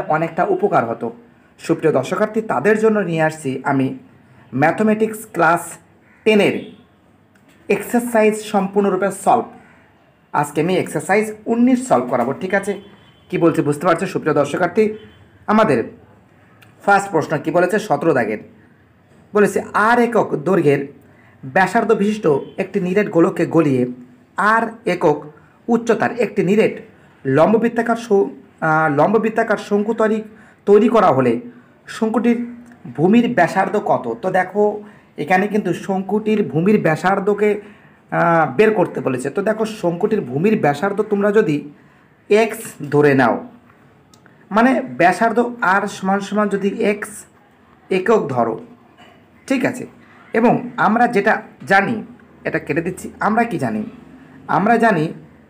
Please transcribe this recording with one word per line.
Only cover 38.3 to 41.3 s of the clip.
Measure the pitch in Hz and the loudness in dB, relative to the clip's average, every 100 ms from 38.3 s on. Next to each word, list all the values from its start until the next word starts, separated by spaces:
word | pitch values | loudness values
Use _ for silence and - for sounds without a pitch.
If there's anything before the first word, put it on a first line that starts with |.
| 165 147 123 | 2 2 2
বের | 220 | 2
করতে | 214 170 151 | 2 0 -2
বলেছে। | 135 127 131 | -4 -4 -4
তো | - | -4
দেখো, | 196 214 | -2 -2
শঙ্কুটির | 220 - 175 170 214 214 | -4 -4 -4 -2 -2 -2
ভূমির | 135 135 196 214 | -4 -2 0 2
ব্যাসার্ধ | 151 143 196 196 | 0 0 -2 -2
তোমরা | 208 202 202 | -2 -2 2